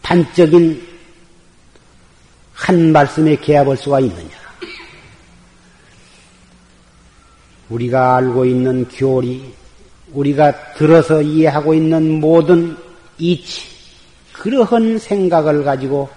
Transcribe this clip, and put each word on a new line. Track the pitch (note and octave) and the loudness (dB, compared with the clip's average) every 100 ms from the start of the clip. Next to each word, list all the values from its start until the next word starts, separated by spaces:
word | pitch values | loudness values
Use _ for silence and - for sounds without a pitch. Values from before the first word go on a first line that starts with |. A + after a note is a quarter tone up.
단적인 | - F3 D#3+ - D#3+ E3+ E3 D3+ - - - - _ _ _ _ _ _ _ _ _ _ _ _ _ | 0 -2 0 2 4 4 4 -2 -12 -20 -20 -20 _ _ _ _ _ _ _ _ _ _ _ _ _
한 | - - F3+ E3 | -8 -2 2 4
말씀에 | D#3 C#3 - D#3 C#3+ | 4 2 0 0 0
개합할 | - D3 C#3 C3+ | 0 2 2 -2
수가 | C#3+ C#3 | -2 -2
있느냐? | C3 E2+ D#2+ - - - - - - - - - _ - _ _ _ _ _ - - _ _ _ _ _ _ _ _ _ _ _ _ _ _ _ _ | -2 -4 -18 -20 -20 -20 -20 -18 -20 -20 -20 -20 _ -20 _ _ _ _ _ -20 -20 _ _ _ _ _ _ _ _ _ _ _ _ _ _ _ _
우리가 | A#2 B2 C3 B2+ B2+ | -8 -2 0 2 2
알고 | B2+ B2 | 0 0
있는 | B2+ B2+ C3 B2+ B2 | 0 0 -2 -2 -6
교리, | - C3+ C3 B2 B2+ C3 - - - - - - | -4 -2 -2 -4 -10 -16 -20 -20 -20 -20 -20 -14
우리가 | C#3 C#3+ C#3+ D3 - - | -6 -4 2 2 0 -12
들어서 | - D3+ E3 D3+ D#3 | -2 4 4 4 0
이해하고 | D3+ D#3 D#3+ C#3+ D3 | 0 0 0 0 0
있는 | D#3+ D#3+ D#3+ D#3 D#3 | 0 2 0 0 0
모든 | D3+ E3 D#3 E3+ E3+ D#3 - - - - | 2 2 4 2 0 -10 -20 -20 -20 -6
이치, | E3 D#3+ - - - - - - - _ _ | -4 -4 -6 -18 -18 -20 -20 -20 -20 _ _
그러한 | - G#3 C4 G#3+ A#3 A3+ A3 | -12 -4 -2 0 0 0 -2
생각을 | - G3+ F3+ E3 D3+ D3 | -4 -2 0 0 0 -2
가지고 | C#3+ C3+ C3 C#3 C3+ | -2 -4 -4 -6 -6